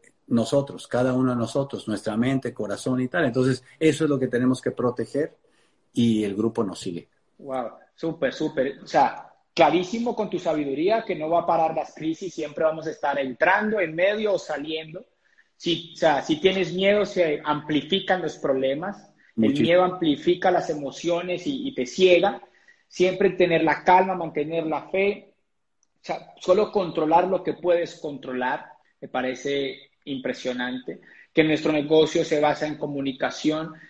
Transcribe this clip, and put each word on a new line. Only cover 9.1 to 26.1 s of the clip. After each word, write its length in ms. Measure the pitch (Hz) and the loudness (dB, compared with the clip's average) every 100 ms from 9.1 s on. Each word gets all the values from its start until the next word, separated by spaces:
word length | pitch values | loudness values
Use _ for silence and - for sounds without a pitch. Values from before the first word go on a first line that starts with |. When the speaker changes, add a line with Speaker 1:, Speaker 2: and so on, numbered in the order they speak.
| - - _ _ | 0 -12 _ _
Speaker 2:
clarísimo 640 | - 156 170 180 233 233 220 | 4 4 4 0 -4 -4 -4
con 140 | 202 | -4
tu 100 | 175 | -4
sabiduría 640 | 170 151 143 135 180 220 220 | -2 -2 -2 -2 0 0 0
que 80 | |
no 160 | 165 156 | -6 0
va 120 | 170 | 0
a 40 | 165 | 2
parar 300 | 165 160 165 | 2 2 -2
las 180 | 143 | -8
crisis, 400 | - 156 160 185 | -8 -6 -6 -8
siempre 300 | 165 147 - | -8 -8 -2
vamos 240 | 160 160 151 | 0 0 -6
a 40 | |
estar 280 | - 143 143 | -4 -2 -2
entrando, 600 | 135 120 160 202 214 214 | -4 0 2 4 2 0
en 120 | 165 | -2
medio 400 | 160 190 214 214 | 0 0 2 0
o 60 | 180 | -2
saliendo. 680 | - 147 151 156 160 175 - _ _ _ _ _ | -2 -8 -6 -8 -10 -16 -18 _ _ _ _ _
Si, 340 | 175 165 - | -4 -4 -6
o 40 | - | 0
sea, 240 | 160 139 | 2 2
si 160 | - 156 | 0 0
tienes 360 | 185 190 160 | 2 2 0
miedo, 320 | 180 196 208 196 | 0 2 2 2
se 360 | 185 165 147 | 0 0 0
amplifican 800 | 151 147 143 151 135 190 190 185 | -2 -4 -2 -2 0 -2 0 -2
los 160 | 160 - | -2 -4
problemas. 600 | 151 135 135 143 185 202 - _ _ - | -2 0 0 -2 -6 -10 -16 _ _ 0
El 80 | |
Speaker 1:
Muchísimo. 240 | 113 139 156 | 2 2 4
Speaker 2:
miedo 160 | 175 | 4
amplifica 680 | 180 180 165 139 170 175 190 | 4 2 0 0 2 2 2
las 180 | 175 170 | 2 0
emociones 760 | 151 139 - 170 170 180 175 147 | -4 -6 -6 -4 -2 -2 -6 -4
y, 200 | 131 131 | -6 -6
y 80 | 131 | -6
te 100 | 123 | -6
ciega. 560 | - 185 170 190 - - _ _ _ _ | 4 6 6 6 0 -10 _ _ _ _
Siempre 440 | - 180 185 196 | 0 0 2 0
tener 320 | - 175 165 | 4 2 4
la 200 | 160 143 | 2 2
calma, 320 | - 185 190 180 | 6 6 6 0
mantener 500 | 165 151 147 165 160 | -4 -4 -4 -2 -2
la 240 | 147 - | -4 -4
fe. 460 | 190 202 208 - _ _ _ _ _ _ _ | 0 0 -2 -8 _ _ _ _ _ _ _
O 100 | |
sea, 280 | - | -10